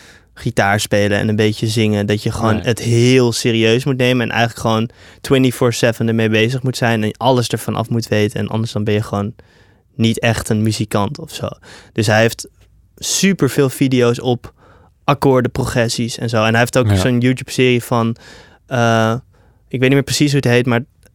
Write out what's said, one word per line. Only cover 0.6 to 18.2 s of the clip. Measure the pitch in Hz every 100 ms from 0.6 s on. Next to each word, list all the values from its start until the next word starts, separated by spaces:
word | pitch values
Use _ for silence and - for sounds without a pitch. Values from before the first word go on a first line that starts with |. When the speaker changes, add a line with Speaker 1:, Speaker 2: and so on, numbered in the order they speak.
| 98 107
Speaker 1:
spelen | - 104 104 101
en | 107
een | 107
beetje | 107 107 113
zingen. | 113 107 104 101
Dat | 104
je | 120
gewoon | - 113
Speaker 2:
Nee. | 110
Speaker 1:
het | 127 110
heel | 117 117 123 131 123
serieus | 110 123 113 110 120
moet | 143 127
nemen | 123 127 113
en |
eigenlijk | 113 117 -
gewoon | 117 110 117 - - -
twenty-four | - 131 131 - 123
seven | 113 120 113 113
ermee | 113 110
bezig | 107 113 131
moet | 127 -
zijn | 117 113
en | 107 -
alles | 120 127 117
ervan | 117 -
af | 107 113
moet | 117 -
weten. | 107 104 -
En | 104
anders | 110 113
dan | 107
ben | 104
je | 104
gewoon | 107 101 101 - _ _ _ _ _
niet | - 113 110
echt | 117 110 -
een | 107
muzikant | 110 107 107 107 101 147
of | -
zo. | - - - - - -
Dus | - 110
hij | 110
heeft | 113 - - _ _ _ _ _
superveel | - - 196 180 135 - 135
video's | - 135 127 120 120
op | 123 120 - _ - - _ _
akkoorden, | - 143 143 127 120
progressies | - 117 127 117 - 117 -
en | 120
zo. | 117
En | 110
hij | 117
heeft | 120 131
ook | 110
Speaker 2:
Ja. | 98
Speaker 1:
zo'n | 110 123
YouTube-serie | 127 127 - - 127 123
van, | - 120 113 113